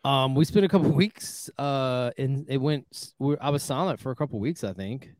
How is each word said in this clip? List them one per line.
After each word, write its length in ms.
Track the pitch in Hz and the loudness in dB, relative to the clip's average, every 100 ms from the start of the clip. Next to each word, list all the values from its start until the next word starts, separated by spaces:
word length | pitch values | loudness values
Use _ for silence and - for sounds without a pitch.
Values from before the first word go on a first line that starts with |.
um, 320 | 139 135 135 135 | 2 2 2 2
we 100 | 160 | 4
spent 200 | 208 190 | 4 4
a 40 | |
couple 220 | 190 - | 4 4
<laughs> 0 | |
weeks, 580 | 147 208 - - - - - | 4 2 -2 -14 -12 -14 -4
uh, 540 | 143 139 131 123 123 - | -2 0 0 0 -2 -2
and 280 | 131 135 151 | -2 -2 -2
it 80 | 135 | 0
went 280 | 139 147 - | 0 -2 -4
s-, 200 | - - _ | -18 -18 _
we, 180 | 135 147 | 0 0
I 100 | 139 | 0
was 140 | 143 | -2
silent 360 | - 139 185 120 | -2 -2 -2 -2
for 120 | 131 | -6
a 40 | 127 | -4
couple 240 | 147 107 | -4 -2
weeks, 240 | 117 170 | -4 -4
I 100 | 104 | -6
think 380 | 92 98 131 - | -6 -8 -8 -12